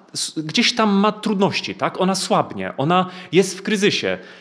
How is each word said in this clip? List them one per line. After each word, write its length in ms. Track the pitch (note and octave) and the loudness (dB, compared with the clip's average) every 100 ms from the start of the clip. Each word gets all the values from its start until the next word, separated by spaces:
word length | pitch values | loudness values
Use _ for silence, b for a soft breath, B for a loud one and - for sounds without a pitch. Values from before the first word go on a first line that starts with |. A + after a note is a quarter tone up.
| - | -12
s-, 240 | - - D#3+ | -8 -6 -6
gdzieś 360 | D#3 A#3+ A#3 | -4 0 0
tam 160 | - G#3+ | 2 2
ma 220 | G3 G#3+ | 4 2
trudności, 640 | G#3 G#3+ G3 F#3+ - - | 0 -2 2 2 0 -6
tak? 260 | F#2 D3+ - | -4 -4 0
Ona 140 | F3+ | 0
słabnie, 580 | F#3 - F#3 - G2+ F#2+ - | 0 2 2 0 -4 -6 -2
ona 340 | D3 F3+ F#3 B B | 0 2 0 B B
jest 260 | E3+ F#3 - | 2 2 -2
w 40 | |
kryzysie. 560 | - G#3 G3 - F#2+ F2+ B B | -4 0 2 2 -2 -4 B B